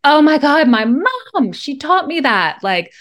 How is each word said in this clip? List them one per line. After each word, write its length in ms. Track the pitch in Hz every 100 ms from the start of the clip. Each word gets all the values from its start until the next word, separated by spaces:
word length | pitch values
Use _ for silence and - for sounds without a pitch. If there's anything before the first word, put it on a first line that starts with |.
"Oh 160 | 285 302
my 160 | 302 311
God, 300 | 285 302 302
my 160 | 226
mom, 680 | 220 254 453 508 - 381 214
she 240 | 170 - 269
taught 280 | 302 370 294
me 140 | 330
that." 380 | 262 208 165 -
Like, 300 | 196 180 175 _